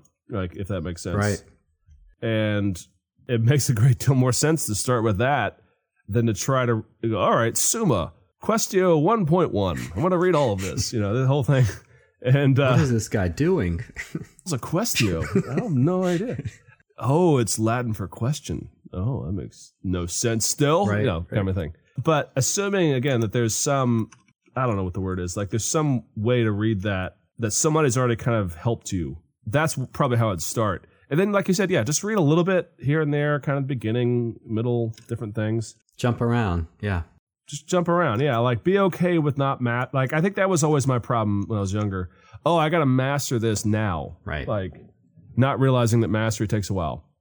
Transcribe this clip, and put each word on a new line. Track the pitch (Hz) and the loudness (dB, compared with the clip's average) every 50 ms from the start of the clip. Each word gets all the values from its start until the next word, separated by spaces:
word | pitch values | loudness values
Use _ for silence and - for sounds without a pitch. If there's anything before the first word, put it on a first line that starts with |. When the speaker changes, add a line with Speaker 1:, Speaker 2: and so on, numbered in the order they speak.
| - _ _ _ _ - | -16 _ _ _ _ -8
Speaker 1:
like, | 123 98 92 87 - | -6 -6 -6 -6 -8
if | - 95 - | -10 -8 -6
that | 98 90 | -6 -6
makes | 78 90 85 - | -6 -8 -8 -8
sense. | - 92 87 | -8 -4 -2
Speaker 2:
Right. | 104 104 101 95 - - - _ _ _ _ _ _ _ _ - - - - _ _ | 0 0 0 0 -2 -6 -14 _ _ _ _ _ _ _ _ -20 -20 -20 -20 _ _
Speaker 1:
And | 117 113 110 110 107 104 104 104 101 101 90 - - - _ _ _ _ _ _ _ - | -4 -2 0 0 0 0 0 0 0 -2 -4 -6 -10 -18 _ _ _ _ _ _ _ -2
it | 123 113 | 0 2
makes | 113 117 147 139 - - | 4 4 4 4 2 2
a | 123 | 2
great | 104 120 139 120 - | 4 4 4 4 4
deal | - - 139 | 2 2 4
more | 127 123 127 | 4 4 2
sense | 120 - 147 151 165 160 - | 2 2 2 2 2 0 0
to | - 104 | -4 -4
start | - - 131 123 113 107 | -2 0 0 0 2 2
with | 113 101 87 | 0 2 2
that | 123 135 143 127 104 92 - _ _ _ _ _ _ _ _ _ _ - | 0 0 2 0 0 -2 -6 _ _ _ _ _ _ _ _ _ _ -4
than | 101 120 117 | 0 0 2
to | 117 104 | 2 0
try | - - 139 135 127 123 | -2 -2 0 0 2 2
to | 120 113 110 113 - _ _ | 2 0 -2 -4 -8 _ _
go, | - 113 110 90 | -4 -2 0 0
"All | 120 226 214 | 2 2 2
right, | 143 113 - - | 2 2 2 0
Summa, | - - - - 226 226 170 113 90 69 - - _ _ _ _ _ | 0 0 0 0 0 2 2 2 2 0 -4 -8 _ _ _ _ _
Questio | - - 220 214 - - 214 180 185 180 165 151 | -2 -2 0 0 0 0 0 2 4 4 4 4
one | 147 202 233 226 180 | 4 2 2 2 2
point | 139 170 185 156 120 | 2 4 2 2 2
one. | - 101 98 90 78 64 62 65 - | 0 0 0 0 -2 -4 -6 -6 -4
I | - | -2
wanna | 156 185 185 165 | 0 0 2 2
read | 180 185 170 | 2 2 4
all | 147 139 117 | 4 2 2
of | 101 95 | 0 -2
this," | 95 92 69 - - - | -4 -4 -4 -4 -4 -2
you | 123 110 | -2 -2
know, | 104 98 107 131 | -2 0 0 0
the | 131 | 2
whole | 131 139 147 131 | 2 2 2 2
thing. | 147 139 131 127 95 - - - _ - _ _ _ _ _ | 2 4 4 2 2 0 -6 -14 _ -20 _ _ _ _ _
And, | - 127 135 139 143 135 131 131 | 0 2 4 4 4 4 4 4
uh, | 139 131 | 4 4
Speaker 2:
What | 123 113 | 4 4
is | 151 127 | 4 2
this | 117 110 - - | 2 0 0 -2
guy | - 107 92 87 | -2 -2 0 -2
doing? | 82 - 147 180 190 156 95 87 82 - - - - - - - - | 0 0 0 0 2 0 0 0 -2 -4 -6 -10 -12 -14 -12 -10 -12
<laughs> | 165 - - _ - | -12 -12 -14 _ -18
Speaker 1:
It's | - 185 | -10 -8
a | 147 117 | -8 -8
Questio. | - - 160 180 233 233 - - 123 95 85 80 76 - - 190 - - | -4 -4 -2 -2 -2 -2 0 0 0 0 0 -2 -2 0 0 0 0 0
I | 131 180 254 | -2 -4 -2
have | 214 | 0
no | 147 120 131 170 185 185 185 | 2 2 2 2 2 2 0
idea. | 180 175 165 220 254 135 - - - - - _ - - _ _ _ _ - | 0 0 -2 -2 -4 -6 -8 -8 -10 -12 -16 _ -20 -20 _ _ _ _ -4
Oh, | 110 127 143 170 185 170 147 127 | -2 0 2 4 4 4 4 2
it's | 113 - - 110 | 2 0 0 0
Latin | 107 113 117 123 123 117 | 0 0 0 0 -2 -4
for | 107 - 95 | -4 -6 -8
question. | - - - 113 135 151 - - - 78 - - - - _ - - | -10 -6 -4 -4 -2 -4 -4 -6 -6 -8 -8 -8 -12 -18 _ -20 -10
Oh, | - 87 98 127 135 73 62 | -8 -4 -4 -4 -4 -4 -6
that | 80 | -6
makes | 101 87 60 55 - - - - _ _ | -6 -6 -8 -10 -14 -20 -20 -20 _ _
no | - 95 90 90 87 | -4 -4 -2 -2 -4
sense | 87 - - - 113 113 113 - | -4 -4 -4 -2 -2 -2 -2 -2
still, | - - - 143 143 160 104 101 | -2 0 0 2 2 2 2 2
Speaker 2:
Right, | 101 101 104 | 2 0 0
Speaker 1:
you | 135 | 0
know, | 117 85 85 | 0 -2 -4
Speaker 2:
right. | 85 - | -6 -4
Speaker 1:
kind | - 110 95 95 | -2 -2 -2 -2
of | 90 | -2
thing. | 98 80 73 - _ _ _ _ - | -4 -4 -6 -10 _ _ _ _ -4
But | 120 160 156 143 - - _ | 0 0 0 0 -2 -2 _
assuming, | 135 127 - - 202 196 202 202 190 170 151 | -2 0 0 0 -2 -2 0 0 2 2 2
again, | 135 127 123 147 131 117 | 2 0 0 0 0 0
that | 113 98 | 0 0
there's | - 123 117 110 - | 0 0 0 0 0
some, | - - 151 139 139 131 123 117 113 110 - - _ _ _ _ _ _ _ - | -2 -2 0 0 2 2 2 2 0 -2 -4 -10 _ _ _ _ _ _ _ -4
I | 131 131 | -2 -2
don't | 120 104 | 0 0
know | 98 95 | -2 -2
what | 90 - | -4 -4
the | 98 | -4
word | 92 92 92 92 | -4 -4 -4 -4
is, | 90 87 - | -6 -6 -6
like, | 107 101 98 | -6 -4 -4
there's | 120 110 - | -4 -4 -2
some | - - 160 156 147 131 113 - _ _ | -2 0 0 2 2 0 0 -4 _ _
way | 107 104 123 123 120 113 | -4 0 2 2 2 2
to | 110 | 2
read | 101 101 107 113 110 95 | 0 0 0 0 0 0
that, | 95 107 98 92 92 - - _ _ _ _ - | -2 -2 -2 -4 -4 -6 -10 _ _ _ _ -6
that | 110 107 | -4 -2
somebody's | - - - 156 151 160 151 131 110 131 | 0 0 0 2 2 2 2 2 2 2
already | 127 120 117 | 0 0 0
kind | - - 127 117 | 0 0 0 0
of | 110 101 87 82 | 0 -2 -4 -6
helped | - - 117 117 - - - | -4 -2 -2 -2 -2 -4 -6
you. | 101 90 78 67 73 - - _ _ _ _ | -6 -4 -4 -6 -8 -12 -18 _ _ _ _
That's | 104 107 147 160 151 - | -2 0 0 0 0 -2
w-, | 135 127 - | -6 -8 -6
probably | - - 151 123 120 117 | -2 -2 0 2 2 2
how | 113 110 | 2 0
I'd | 92 80 | -2 -4
start. | - - - 120 110 101 87 - - - _ _ _ - | -6 -4 -2 -2 0 0 -2 -4 -8 -16 _ _ _ -4
And | 139 156 | 0 0
then, | 196 214 | 0 2
like | 202 196 190 196 | 0 0 0 0
you | 180 | 0
said, | 190 190 180 | 0 0 2
yeah, | 185 131 | 2 0
just | 107 131 151 - - | 0 0 -2 -2 -2
read | 208 220 202 | 0 0 2
a | |
little | 156 139 160 175 170 | 4 4 4 4 4
bit | 190 185 175 - - _ - | 2 2 0 0 -4 _ -6
here | - 135 147 160 | -2 0 0 0
and | 156 147 | 0 0
there, | 147 147 147 147 147 139 | 0 0 0 0 -2 -2
kind | - 147 139 143 | -2 -2 -2 -2
of | 135 | -2
beginning, | 131 143 113 107 110 113 123 123 120 123 120 117 117 - - - | -4 -4 -4 -2 -2 0 0 2 2 2 0 0 -2 -6 -10 -8
middle, | - 110 110 120 123 120 120 117 113 113 - - - | -4 -4 -2 0 0 0 0 -2 -4 -6 -10 -10 -10
different | 120 110 117 104 107 | -8 -8 -8 -6 -4
things. | 113 107 110 110 113 110 - - _ _ _ _ | -2 -2 0 -2 -2 -4 -6 -12 _ _ _ _
Speaker 2:
Jump | - - 120 117 - | -2 0 0 0 0
around, | 123 117 120 120 113 95 85 85 82 - _ _ | 0 0 2 0 0 0 -2 -2 -4 -6 _ _
yeah. | 107 104 95 85 80 - _ _ _ _ _ _ _ - | -4 -4 -4 -4 -4 -8 _ _ _ _ _ _ _ -14
Speaker 1:
Just | 151 - - - | -14 -14 -6 -2
jump | 180 180 170 175 | -2 0 2 2
around, | 170 175 170 135 104 113 | 2 2 2 2 2 0
yeah. | 147 147 120 113 | 0 2 2 2
Like, | 120 123 120 107 - | 2 2 0 0 0
be | 175 190 196 | 2 2 4
okay | 196 190 - - 175 180 175 165 | 2 2 0 0 0 2 2 2
with | 147 147 131 139 | 2 0 0 0
not | 139 135 131 - | 0 -2 -2 -2
ma-, | 123 120 120 123 127 - | -2 0 0 -2 -2 -2
like, | - 135 131 127 | 0 0 0 0
I | 151 156 | 0 0
think | 170 202 196 | 0 0 0
that | 202 190 190 | 0 0 2
was | 185 147 160 | 2 2 2
always | 151 151 139 117 | 2 2 2 2
my | 135 127 117 | 2 0 0
problem | - - 123 113 107 104 101 101 98 | 0 0 0 0 0 0 0 -2 -2
when | - 110 104 | -2 -2 -2
I | |
was | 101 92 | -2 -2
younger. | 101 107 104 101 98 92 90 - - _ _ - - - - | -2 -2 -2 -2 -4 -6 -6 -8 -12 _ _ -20 -12 -4 -2
"Oh, | 147 170 | 0 2
I | 165 151 156 | 2 2 2
gotta | 175 165 147 | 2 2 2
master | 131 127 131 131 135 143 139 - - 131 113 | 4 2 2 2 0 -2 -2 -2 -2 -2 0
this | 113 113 104 - - | 0 0 0 0 0
now." | 104 107 107 110 101 85 76 65 - - - - | 0 0 0 0 0 -2 -4 -6 -10 -14 -14 -10
Speaker 2:
Right. | 87 78 73 67 - | -8 -8 -6 -4 -4
Speaker 1:
Like, | 110 101 92 85 - - - - _ _ _ _ _ - - - - | -4 -4 -4 -6 -10 -14 -20 -20 _ _ _ _ _ -20 -20 -4 0
not | 113 131 139 123 110 | 0 2 2 2 2
realizing | 135 135 127 123 120 107 120 117 | 2 2 4 4 2 4 2 2
that | 110 82 | 2 2
mastery | 104 107 110 113 - - 110 98 | 0 0 0 -2 -2 -2 -4 -2
takes | 113 104 95 - | -2 -4 -2 -4
a | 98 | -4
while. | 90 82 73 62 - - _ _ _ | -4 -4 -4 -6 -10 -14 _ _ _